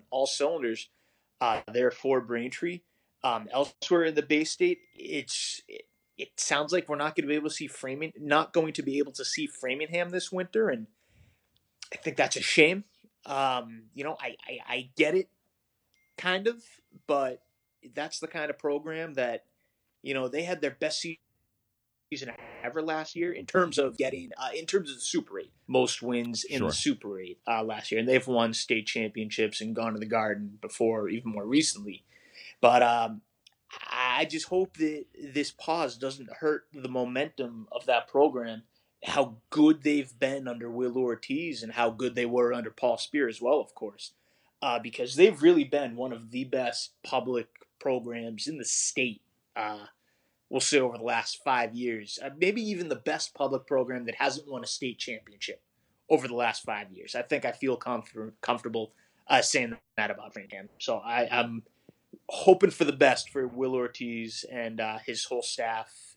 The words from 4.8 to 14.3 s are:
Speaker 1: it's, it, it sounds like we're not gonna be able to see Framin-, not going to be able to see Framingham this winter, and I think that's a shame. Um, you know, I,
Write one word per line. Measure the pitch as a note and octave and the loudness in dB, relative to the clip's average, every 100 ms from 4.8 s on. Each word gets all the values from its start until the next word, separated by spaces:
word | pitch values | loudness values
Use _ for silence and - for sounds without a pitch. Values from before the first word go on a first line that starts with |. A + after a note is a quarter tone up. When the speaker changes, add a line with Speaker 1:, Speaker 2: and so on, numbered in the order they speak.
| _ - | _ -18
Speaker 1:
it's, | - D3+ C#3+ - - - - | -6 -6 -4 -6 -6 -8 -12
it, | - - _ _ - | -18 -18 _ _ -14
it | - - | -12 -6
sounds | - C#3+ D3+ | 0 0 2
like | F3 D3+ | 0 0
we're | D3 | -2
not | D3+ D#3+ | 0 -2
gonna | C#3+ | 0
be | D3+ | 0
able | D3+ | -2
to | - | -6
see | D3 | -10
Framin-, | - C3 C#3 D#3+ - | -10 -8 -6 -8 -8
not | D3 D3 D#3+ | 2 2 4
going | E3+ D#3+ | 0 0
to | - | -2
be | C#3 C#3 | -2 0
able | C#3 | -2
to | - B2+ | -4 -6
see | - D3 | -4 -6
Framingham | - B2+ C3+ D#3 E3+ F3 | -6 -6 -4 -4 -2 -2
this | F3+ - | -4 -4
winter, | F#3 F3+ A3 G#3+ | -4 -2 0 2
and | B2 - _ _ _ - _ _ _ _ _ - | 0 -6 _ _ _ -20 _ _ _ _ _ -16
I | - | -8
think | - - | -6 0
that's | - - | 0 0
a | |
shame. | - - D#3 F#3+ - _ _ _ - | 2 6 6 6 -6 _ _ _ -6
Um, | C#3 C3+ B2+ A#2 A2+ A2 | 0 2 0 -4 -14 -18
you | C3 C#3+ | -8 -8
know, | D#3+ | -6
I, | C3 | -10